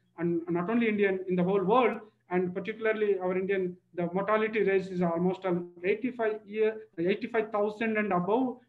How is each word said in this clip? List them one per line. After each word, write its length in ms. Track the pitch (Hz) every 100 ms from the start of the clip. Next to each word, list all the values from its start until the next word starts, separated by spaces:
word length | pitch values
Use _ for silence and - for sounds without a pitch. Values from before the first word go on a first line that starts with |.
| _ -
and 240 | 170 170 170
not 180 | 170 180
only 180 | 233 226
Indian, 340 | 208 196 190 185
in 60 |
the 80 | 180
whole 220 | 175 202
world, 340 | 180 247 233 - - _ -
and 240 | 180 180
particularly 640 | 185 185 220 220 214 208 190
our 180 | 180 185
Indian, 380 | 190 196 180 180 _
the 160 | 170 175
mortality 500 | 180 196 214 220 220
rate 240 | 190 196 185
is 140 | 180
almost 420 | 175 170 180 185
an 240 | 190 175 - -
eighty-five 560 | 180 220 247 - 220 214 202
year, 300 | 214 220 220 - -
eighty-five 520 | 175 214 - 226 220
thousand 460 | 208 208 214 226 214
and 160 | 208
above 440 | 180 180 233 262 -